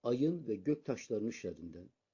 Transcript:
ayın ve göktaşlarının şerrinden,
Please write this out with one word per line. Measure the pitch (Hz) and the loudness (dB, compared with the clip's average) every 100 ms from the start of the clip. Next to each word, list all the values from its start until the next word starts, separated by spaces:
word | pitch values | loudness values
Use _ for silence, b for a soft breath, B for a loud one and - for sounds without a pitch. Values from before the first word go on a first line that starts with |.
ayın | 120 123 151 175 123 | 2 4 4 2 -2
ve | 104 | -2
göktaşlarının | 95 151 - 120 - 110 113 | 2 0 0 -4 -2 0 0
şerrinden, | 117 98 82 82 82 - _ _ | -2 -6 -6 -12 -12 -18 _ _